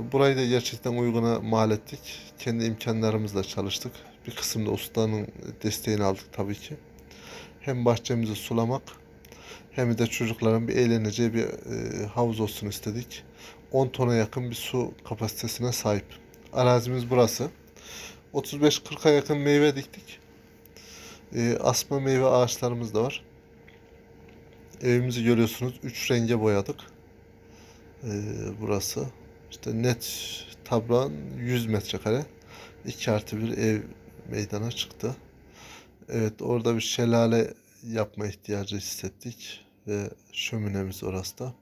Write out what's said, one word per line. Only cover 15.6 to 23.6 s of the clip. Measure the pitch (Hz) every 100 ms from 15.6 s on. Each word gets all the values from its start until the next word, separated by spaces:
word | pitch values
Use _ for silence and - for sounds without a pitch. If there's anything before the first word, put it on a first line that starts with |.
| 120
sahip. | 120 110 104 - - - - -
Arazimiz | 131 127 123 120 127 120
burası. | 127 113 - 143 - - - - - - - -
Otuz | 143 - 143
beş | 147 143
kırka | - - 160
yakın | 143 139 147
meyve | 143 143 147 139
diktik. | - - - - - - - - - - - - - - - 120
E, | 117 -
asma | 127 120 - 139
meyve | 135 131 131
ağaçlarımız | 127 120 - 123 120 113
da | 107
var. | 127 - - - - -